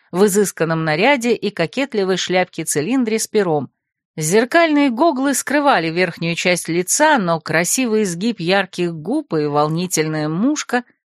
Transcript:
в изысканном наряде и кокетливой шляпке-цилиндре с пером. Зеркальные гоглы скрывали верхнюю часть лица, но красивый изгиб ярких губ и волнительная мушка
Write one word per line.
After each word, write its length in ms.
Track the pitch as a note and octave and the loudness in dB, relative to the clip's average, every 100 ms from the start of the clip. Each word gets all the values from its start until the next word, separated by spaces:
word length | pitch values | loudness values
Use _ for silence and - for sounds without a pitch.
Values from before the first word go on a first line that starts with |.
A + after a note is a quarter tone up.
| _ | _
в 160 | F3 G#3 | 2 2
изысканном 580 | F#3+ G3 - E3 D#3+ | 4 0 0 -2 0
наряде 500 | D#3+ D3+ A#3 C#4+ A#3+ | 0 2 2 2 0
и 160 | A3 G#3 | -2 -2
кокетливой 680 | - D#3+ - C4+ G#3+ F#3+ F3+ | -2 -4 -2 -4 -2 0 -2
шляпке-цилиндре 1000 | - F3+ F3+ - D#3+ D3+ D#3+ C4+ A3+ A3 | 0 0 0 -4 -4 -2 0 0 0 -2
с 100 | - | -2
пером. 420 | G#3+ F#3 D3+ B2+ _ _ _ _ - | 0 0 0 -4 _ _ _ _ -8
Зеркальные 760 | D#3 G#3 B3 E4 E4 D4 C#4+ | 0 2 2 2 4 4 2
гоглы 440 | A3+ E4+ B3+ C#4 | 2 0 2 0
скрывали 540 | C4 - C#4+ C#4+ G#3 D#3+ | -2 -2 0 2 2 0
верхнюю 460 | E3+ F3+ - E3+ | 0 -2 -2 -4
часть 340 | E3 F#3 F3 - | -2 0 0 0
лица, 500 | E3+ F3+ - D#4 C#4 | -2 -2 2 2 2
но 220 | F3 E3 | 0 -2
красивый 600 | - D#3+ F3 - B3 G#3+ | 0 0 0 -2 0 0
изгиб 380 | G3+ E3+ A3+ A3+ | 0 -2 -4 -2
ярких 520 | E3 G3 F#3+ - F3 | 0 0 0 -4 -4
губ 400 | E3 D#3 D4+ D4+ | -4 -4 -6 -2
и 120 | D#3+ D3 | -2 0
волнительная 840 | C#3+ D3+ D#3+ F3+ - D#3 D#3 D3+ | 0 0 -2 -2 -2 -2 -2 -2
мушка 540 | E3 B3+ D4+ - B3+ - _ _ | 0 0 -2 -4 -6 -6 _ _